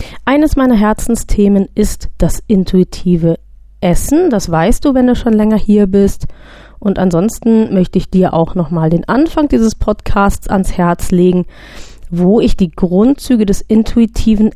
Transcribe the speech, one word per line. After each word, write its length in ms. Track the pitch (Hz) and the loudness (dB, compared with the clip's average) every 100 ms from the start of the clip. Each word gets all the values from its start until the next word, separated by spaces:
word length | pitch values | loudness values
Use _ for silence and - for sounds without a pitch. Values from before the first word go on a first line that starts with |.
| - - | -14 -10
Eines 320 | - 277 302 285 | -2 0 2 2
meiner 200 | 262 220 | 2 2
Herzensthemen 920 | 208 214 - 233 - - 202 196 196 | 2 0 -2 -4 -2 0 2 2 0
ist 360 | - 208 - - - | -2 -2 -4 -8 -2
das 240 | 180 - - | -2 -2 0
intuitive 920 | 196 175 185 180 - 180 175 165 165 - - - - | 0 2 0 0 -2 -2 0 0 -2 -8 -20 -20 -6
Essen. 500 | 180 170 - 302 359 | 0 0 0 0 0
Das 200 | 208 - | 0 -2
weißt 340 | 160 175 - | 0 0 0
du, 100 | 294 | 0
wenn 120 | 262 247 | 0 2
du 100 | 240 | 0
schon 160 | 240 | 0
länger 240 | 214 214 214 | 0 2 0
hier 300 | - 208 202 | 2 2 2
bist. 400 | 196 196 - - - - - - - | 2 0 -2 -8 -10 -20 -20 -20 -8
Und 200 | 208 185 | -4 0
ansonsten 760 | 185 165 214 - 226 220 220 | 0 0 -2 -2 0 2 2
möchte 240 | 190 180 190 | 0 0 -2
ich 120 | - | -2
dir 240 | 185 180 | 0 0
auch 200 | 165 165 | 0 -2
nochmal 360 | 185 165 170 160 | -4 -4 -2 0
den 180 | 170 - | 0 0
Anfang 400 | 247 320 - 294 | 0 0 0 0
dieses 260 | 247 226 | 0 0
Podcasts 760 | - - 214 - 202 202 - - | -2 -4 -4 -2 2 2 0 -2
ans 280 | 196 185 - | -2 -2 0
Herz 340 | 175 175 - | 0 -2 0
legen, 360 | 180 180 180 175 - - - - - - | 2 2 0 -4 -10 -20 -18 -18 -18 -10
wo 300 | 175 180 226 | -2 2 2
ich 160 | 233 - | 2 2
die 140 | 180 | 0
Grundzüge 760 | - 180 180 233 285 - 240 202 | -2 -2 2 2 0 0 0 0
des 140 | 190 | -2
intuitiven 920 | - 220 220 240 226 - 226 214 220 | 0 0 2 0 0 0 0 2 0